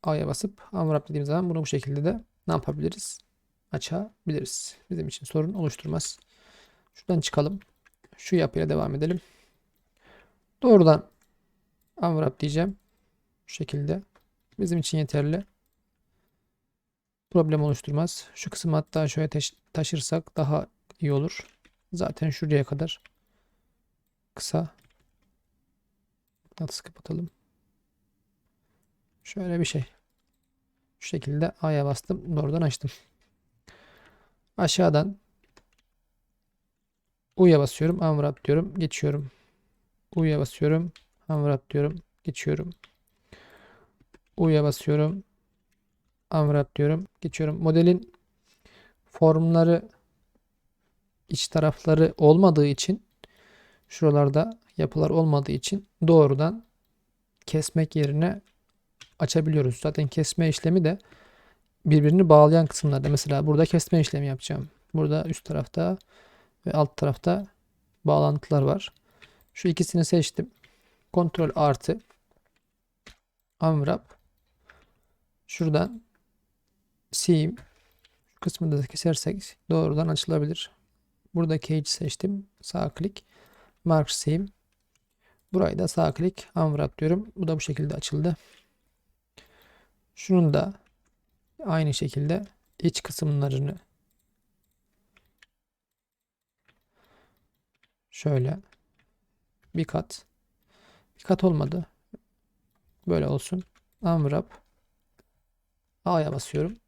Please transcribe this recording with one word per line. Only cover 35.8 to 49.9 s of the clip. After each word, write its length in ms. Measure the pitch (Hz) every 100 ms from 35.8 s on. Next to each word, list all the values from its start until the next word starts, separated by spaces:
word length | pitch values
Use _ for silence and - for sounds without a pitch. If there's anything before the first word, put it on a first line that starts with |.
| _ _ _ _ _ _ _ _ _ _ _ _ _ _ _
U'ya 240 | - 180 151
basıyorum. 420 | 139 - 160 185
Unwrap 440 | 165 151 147 139
diyorum. 280 | - 151 190 190
Geçiyorum. 540 | 160 - 147 143 135 _ _ _ _ _ _ _ _
U'ya 240 | 170 160 147
basıyorum. 520 | 139 - 151 160 175 - _ _ -
Unwrap 400 | 151 147 139 _
diyorum. 260 | 143 147 170 _ _
Geçiyorum. 460 | - - 151 151 175 - - _ _ _ _ - - - - _ _ _ _ _ _ -
U'ya 260 | 165 151
basıyorum. 600 | 147 - - 147 151 190 - _ _ _ _ _ _ _ _ _ _
Unwrap 420 | 160 147 147 139
diyorum. 320 | - 147 160 196 _
Geçiyorum. 420 | 170 - 156 165
Modelin 500 | 165 160 175 180 - _ _ _ _ _ _ _ _ _
formları, 840 | _ - 160 160 165 165 165 170 -